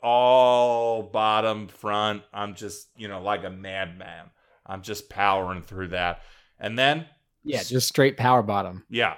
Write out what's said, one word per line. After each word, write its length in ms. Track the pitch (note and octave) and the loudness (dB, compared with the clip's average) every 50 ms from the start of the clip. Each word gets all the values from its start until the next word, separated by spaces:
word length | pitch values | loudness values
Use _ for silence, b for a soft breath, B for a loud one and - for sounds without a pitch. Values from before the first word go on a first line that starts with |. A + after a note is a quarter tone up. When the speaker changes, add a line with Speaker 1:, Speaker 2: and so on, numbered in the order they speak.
Speaker 1:
all 1000 | - A#2+ A#2+ B2 B2 B2 B2+ B2+ B2+ B2 B2 B2 B2 A#2+ A#2 A#2 A#2 A#2 A2+ A2 G2+ | 0 2 4 4 6 6 8 8 8 6 6 4 4 2 2 0 0 0 0 -2 -4
bottom, 640 | G2 - A2 G#2+ G#2+ G#2+ A2 A2 A2+ G#2+ G#2+ G#2 - | -4 -2 0 2 2 2 2 2 0 -2 -4 -8 -14
front. 540 | - - - G#2+ G#2 G#2 G#2+ G#2+ G#2 G2+ - _ | -14 -10 -6 -4 -2 0 0 -2 -2 -4 -10 _
I'm 220 | - G2+ G#2 G2+ F#2 | -12 -10 -10 -10 -10
just, 320 | F2+ A2 G2 - - - _ _ | -12 -14 -14 -14 -14 -20 _ _
you 100 | A2 G#2+ | -16 -14
know, 160 | G2+ G2 F2+ | -12 -10 -6
like 220 | F#2 G2+ G#2 F2+ F#2 | -4 -4 -4 -4 -4
a 60 | F2+ | -10
madman. 800 | F#2 F#2 G2 F#2+ F#2+ F#2+ F#2+ E2+ F2 F#2 F#2 F2 E2+ E2 E2+ E2 _ _ _ _ _ _ _ | -12 -14 -14 -10 -8 -8 -8 -8 -10 -16 -16 -16 -16 -16 -18 -20 _ _ _ _ _ _ _
I'm 160 | - F#2+ F#2+ | -14 -14 -12
just 260 | F#2+ A2 G#2 - - - | -10 -10 -12 -12 -12 -10
powering 540 | - G2 G2+ G2 G2 F#2+ F#2 F2+ F#2 F2 | -4 0 2 2 2 2 0 -4 -6 -10
through 260 | D#2+ - F#2+ F#2 F#2 E2+ | -10 -12 -12 -10 -8 -6
that. 340 | F2+ F2+ F2 F2 F2 b b b b b b b b b | -4 -2 -2 -2 -4 b b b b b b b b b
And 180 | - G#2 A2+ | -10 -6 -2
then 300 | B2 C3 C#3+ D3+ D#3+ E3 - _ _ _ _ _ _ - | 0 2 2 2 0 -4 -12 _ _ _ _ _ _ -10
Speaker 2:
Yeah, 180 | D3 C#3 A2 | -6 -6 -4
just 240 | F#2 - B2 B2+ - | -4 -2 -2 -2 -2
straight 300 | - - D3+ C3+ C#3 C3+ | 0 2 4 4 4 4
power 260 | - A#2 B2+ B2+ B2 | 2 2 4 4 4
bottom. 420 | G#2 G#2+ G2+ G2+ F#2 F2+ F#2 G2+ - - | 4 2 -2 -4 -4 -6 -8 -14 -14 -6
Speaker 1:
Yeah, 240 | A2+ A#2 A#2 F#2 D2 | -2 0 0 0 -2